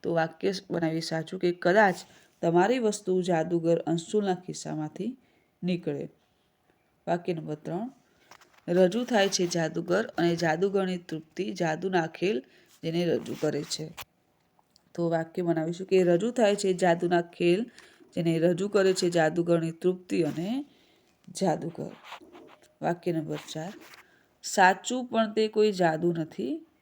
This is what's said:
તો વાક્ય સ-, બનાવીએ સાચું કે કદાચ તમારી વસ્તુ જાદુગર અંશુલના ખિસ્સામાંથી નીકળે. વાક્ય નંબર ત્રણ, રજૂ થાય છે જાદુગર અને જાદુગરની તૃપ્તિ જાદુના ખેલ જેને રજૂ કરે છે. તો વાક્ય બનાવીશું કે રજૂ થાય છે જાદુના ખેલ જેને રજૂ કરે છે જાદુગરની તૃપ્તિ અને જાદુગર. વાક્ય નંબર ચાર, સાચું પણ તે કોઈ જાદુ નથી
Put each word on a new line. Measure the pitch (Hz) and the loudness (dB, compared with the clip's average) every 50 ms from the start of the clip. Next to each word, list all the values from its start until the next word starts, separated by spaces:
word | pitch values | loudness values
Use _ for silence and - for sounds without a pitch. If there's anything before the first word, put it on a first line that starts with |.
તો | - - 170 | -4 -2 0
વાક્ય | 165 160 160 - _ - 196 | 0 -2 -2 -4 _ -4 -4
સ-, | 190 - - _ | -4 -4 -8 _
બનાવીએ | 170 170 170 160 160 165 | -4 -2 -2 -2 -2 -4
સાચું | 160 - 165 160 156 - - 185 | -4 -4 -6 -6 -6 -6 -8 -2
કે | - 175 | -2 -2
કદાચ | 175 175 - 180 180 214 214 190 180 180 - _ - - _ _ _ _ | -2 0 0 4 6 6 4 4 2 -2 -10 _ -20 -20 _ _ _ _
તમારી | - 170 165 175 185 208 254 262 | -2 2 4 4 4 4 2 2
વસ્તુ | 233 214 208 - - - 185 185 | 0 -2 -2 -2 -2 -2 0 0
જાદુગર | 180 180 175 160 160 175 175 170 160 170 170 - | 2 2 0 0 0 0 -2 0 2 2 2 2
અંશુલના | - - 165 170 165 - - 214 202 196 180 | 2 -2 -2 -2 -2 -2 -2 -2 0 0 -2
ખિસ્સામાંથી | 180 - - 156 - - 156 156 156 151 151 - - 185 240 262 _ _ _ _ _ _ _ _ _ | -4 -6 -12 -12 -10 -8 -8 -6 -6 -8 -8 -8 -8 -8 -8 -8 _ _ _ _ _ _ _ _ _
નીકળે. | - 180 180 175 180 160 143 143 - - _ _ _ _ _ _ _ _ _ _ _ _ _ _ _ _ _ _ _ - | -4 -4 -4 -2 -4 -6 -6 -6 -8 -12 _ _ _ _ _ _ _ _ _ _ _ _ _ _ _ _ _ _ _ -4
વાક્ય | 170 175 170 - 175 | -4 -4 -2 -6 -6
નંબર | 160 151 156 151 | -6 -6 -8 -10
ત્રણ, | 151 - 151 160 180 226 262 - _ _ _ _ _ _ _ - _ - _ _ _ _ - | -10 -8 -8 -8 -6 -8 -10 -14 _ _ _ _ _ _ _ -20 _ -20 _ _ _ _ 0
રજૂ | 175 180 185 180 180 233 247 | 4 4 4 4 4 -2 -4
થાય | - 247 208 196 196 | 0 2 2 2 2
છે | 190 - 180 | 2 -2 -2
જાદુગર | 175 175 170 160 156 170 170 170 170 175 196 226 | 0 0 -2 -2 -2 -4 -6 -4 -2 -2 -2 -2
અને | - - - 170 170 170 | -4 -2 0 2 2 2
જાદુગરની | 165 170 165 156 165 190 202 190 196 190 185 185 175 | 2 0 0 2 2 0 0 0 0 0 0 -4 -6
તૃપ્તિ | 175 - 165 156 151 _ _ - 190 214 | -8 -8 -10 -10 -10 _ _ -8 -8 -8
જાદુના | 208 180 175 160 156 160 180 196 185 175 160 | -4 -2 -2 -2 -2 -2 -4 0 0 0 0
ખેલ | 160 - - 170 190 220 247 - _ _ _ _ _ _ _ | 0 -4 -4 -2 -2 -2 -2 -6 _ _ _ _ _ _ _
જેને | - 160 165 170 175 | -8 -4 -2 0 0
રજૂ | 165 - - - - - - | 0 0 0 -2 -6 -8 -4
કરે | - 151 147 143 | -2 -2 -2 -4
છે. | 156 - - - 156 156 170 - - _ _ _ _ _ _ _ _ _ _ _ _ _ _ _ _ _ _ | -6 -6 -8 -10 -10 -12 -14 -18 -18 _ _ _ _ _ _ _ _ _ _ _ _ _ _ _ _ _ _
તો | - 170 170 | -2 -2 0
વાક્ય | 165 160 165 165 - - | 0 -2 -2 -4 -6 -4
બનાવીશું | 180 170 165 165 156 160 170 175 190 | -2 0 0 0 -2 -4 -6 -8 -2
કે | - 190 185 180 | 2 4 4 6
રજૂ | 175 175 175 202 240 | 6 4 4 2 0
થાય | 233 - 226 202 202 | 2 2 4 4 4
છે | 196 - 190 | 2 0 -2
જાદુના | 185 175 185 175 170 175 180 175 180 170 | 0 2 4 2 4 2 2 0 2 0
ખેલ | 170 170 - - 180 175 175 196 240 - _ - - - _ _ - _ _ | 0 -2 -6 0 2 2 2 2 0 -6 _ -20 -20 -20 _ _ -20 _ _
જેને | 180 165 170 165 160 | -2 0 0 2 4
રજૂ | 160 175 175 165 190 208 | 2 2 2 2 -2 2
કરે | 208 208 190 190 185 | 2 4 4 4 2
છે | 185 190 175 | 2 0 2
જાદુગરની | 175 170 160 156 160 170 170 170 170 170 165 165 | 2 4 2 2 2 0 2 2 2 2 2 -2
તૃપ્તિ | 165 - - 180 185 185 - _ - 185 | -6 -2 -2 -2 -2 -2 -6 _ -2 0
અને | 165 147 - 156 170 196 240 277 294 _ _ _ _ _ _ _ _ _ _ _ _ - - - | 0 0 -2 -4 -4 -4 -4 -6 -6 _ _ _ _ _ _ _ _ _ _ _ _ -18 -6 -2
જાદુગર. | 190 185 156 165 160 165 - - - - - - - - - - - - - - - - - _ _ _ _ _ | 0 0 0 -2 -4 -10 -8 -10 -12 -12 -12 -18 -18 -20 -20 -20 -20 -20 -20 -20 -20 -20 -20 _ _ _ _ _
વાક્ય | 151 160 170 170 - 180 | -4 -4 -4 -2 -4 -4
નંબર | 170 160 156 156 151 147 - - | -4 -4 -4 -6 -8 -10 -10 -12
ચાર, | - 156 160 185 - - - - - - - _ _ _ _ _ _ _ | -12 -10 -10 -10 -14 -16 -20 -20 -20 -20 -20 _ _ _ _ _ _ _
સાચું | - - - 208 185 185 196 196 - - 247 254 247 | -10 -4 4 6 6 6 6 4 -4 -6 -6 -6 -6
પણ | 247 240 226 226 214 | -2 0 0 0 0
તે | 214 214 220 214 | 0 0 0 0
કોઈ | 214 214 214 214 | 2 4 2 4
જાદુ | 196 180 180 165 160 160 170 175 | 4 4 2 2 2 2 0 0
નથી | 170 165 156 156 - - 226 262 302 330 320 _ _ _ | 0 0 -4 -6 -6 -8 -6 -6 -6 -8 -10 _ _ _